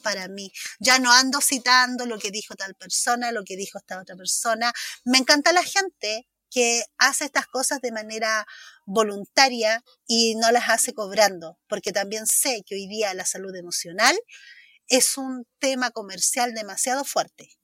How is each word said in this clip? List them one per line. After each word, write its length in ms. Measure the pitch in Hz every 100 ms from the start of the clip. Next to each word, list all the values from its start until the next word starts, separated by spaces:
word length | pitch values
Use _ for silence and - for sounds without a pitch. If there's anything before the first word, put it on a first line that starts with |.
para 240 | 214 196 185
mí. 240 | 196 190 - - -
Ya 200 | 226 262
no 100 | 247
ando 260 | 247 262 277
citando 680 | - 262 247 254 247 247 247
lo 140 | 220
que 120 | 208
dijo 220 | 208 -
tal 220 | 202 196 190
persona, 560 | 185 - 247 240 -
lo 140 | 226 190
que 100 | 190
dijo 220 | 196 196
esta 200 | - 185
otra 200 | 185 185
persona. 560 | 185 - 233 220 240 - - - 240
Me 120 | 262
encanta 360 | 269 294 330
la 100 | 349
gente 640 | 330 392 381 - 208 220 - _ -
que 320 | 254 233 233 - -
hace 260 | 262 254
estas 240 | 302 277 -
cosas 320 | 254 269 285
de 140 | 247
manera 520 | 220 214 220 220 220 208 - - - -
voluntaria 1000 | 208 214 202 - - 269 240 214 233 _ _ -
y 300 | 233 226 220
no 160 | 226
las 160 | 240 -
hace 260 | 226 -
cobrando, 680 | 220 196 202 202 180 160 - -
porque 240 | 208 208
también 340 | 196 202 220 220
sé 360 | - - 226 -
que 100 | 196
hoy 120 | 190
día 260 | 214 202
la 120 | 185 180
salud 300 | 190 190 185
emocional 640 | 175 - 170 185 247 370 - - - - _ _ -
es 280 | 254 - 277
un 300 | 262 254 233 -
tema 320 | 277 254 247
comercial 640 | 233 196 185 - 254 240
demasiado 520 | 226 202 190 254 262 277
fuerte. 520 | 196 - - - _